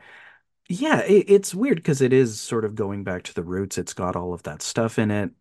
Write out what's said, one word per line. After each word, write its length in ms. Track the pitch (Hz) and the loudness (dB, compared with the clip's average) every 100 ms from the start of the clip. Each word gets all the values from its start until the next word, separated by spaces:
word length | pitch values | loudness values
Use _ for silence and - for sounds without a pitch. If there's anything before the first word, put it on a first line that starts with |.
| - - - _ _ _ - | -20 -20 -20 _ _ _ -10
Yeah, 320 | 180 302 156 | -4 0 0
it, 240 | 113 196 156 | 4 4 6
it's 260 | 202 196 180 | 4 4 -2
weird 280 | 269 175 | 0 0
'cause 180 | - 139 | 0 2
it 120 | 127 | 4
is 260 | 131 123 107 | 4 2 -2
sort 240 | - 117 107 | -6 -4 -4
of 100 | 110 | -4
going 280 | 101 101 | -4 -4
back 200 | 98 90 - | -6 -6 -6
to 80 | |
the 100 | - | -8
roots. 340 | 87 90 98 - | -6 -4 -4 -6
It's 160 | 87 | -8
got 220 | - 92 92 | -4 -4 -2
all 180 | 90 | -4
of 100 | 87 | -8
that 180 | - 78 | -10 -10
stuff 360 | - - 113 - | -6 -2 -2 0
in 120 | 107 | 0
it 200 | 104 98 - | 0 -4 -8